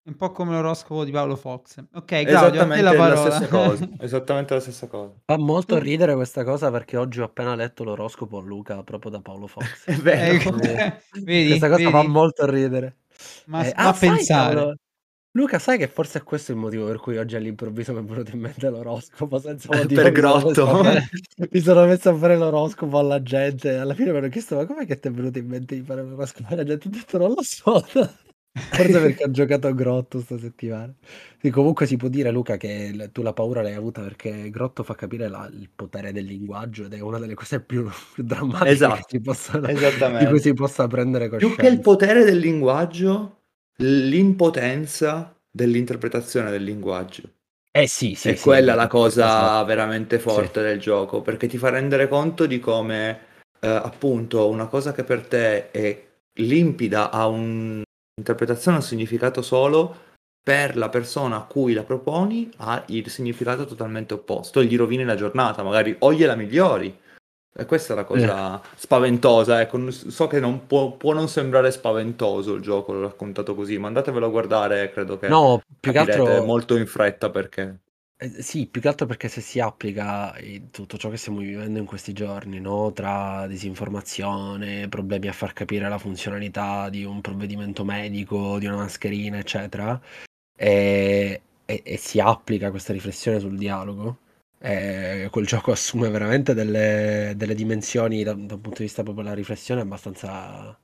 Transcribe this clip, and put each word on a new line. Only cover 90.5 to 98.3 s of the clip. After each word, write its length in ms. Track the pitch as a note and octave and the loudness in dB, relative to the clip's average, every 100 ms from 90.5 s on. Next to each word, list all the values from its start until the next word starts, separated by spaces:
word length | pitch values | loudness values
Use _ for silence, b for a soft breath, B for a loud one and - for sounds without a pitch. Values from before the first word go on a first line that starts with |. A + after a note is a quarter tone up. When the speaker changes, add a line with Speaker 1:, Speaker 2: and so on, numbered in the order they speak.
| _ | _
Speaker 3:
e, 840 | G#2 G2+ G2+ G2+ G2 G2+ G2+ F#2+ _ _ | 4 4 4 2 2 2 0 -6 _ _
e, 160 | - G#2+ | -10 -10
e 120 | - A2 | -8 -10
si 220 | - G#2+ | -2 2
applica 520 | G2+ A2+ - G#2+ G2 | 4 2 -2 -4 -4
questa 200 | F#2+ - | -8 -8
riflessione 460 | G2 G2 - - G#2+ | -8 -8 -6 -2 -2
sul 160 | G2 F#2+ | -4 -6
dialogo, 640 | G2+ G2 G2 G2+ G#2+ B2 _ _ _ _ | -6 -6 -8 -8 -10 -10 _ _ _ _
eh, 680 | B2+ G2 G2 F#2+ F#2 G2 G2 | -6 -4 -4 -6 -6 -8 -6
quel 140 | A2+ | -4
gioco 260 | G#2 A2+ - | -2 -2 0
assume 380 | G#2+ - A#2+ A#2 | -2 -4 -2 -2
veramente 460 | G#2 G#2 C3+ C#3 | -2 0 0 2
delle, 800 | A2+ G#2+ G#2+ G#2+ G#2+ G#2+ G#2+ G#2 G2+ | 0 0 0 0 0 0 -2 -4 -6
delle 160 | G#2+ | -6
dimensioni 720 | G#2+ A2 A2 G#2 A#2+ A2+ A2 | -4 -2 -4 -2 -2 0 -2
da, 100 | G#2+ | -4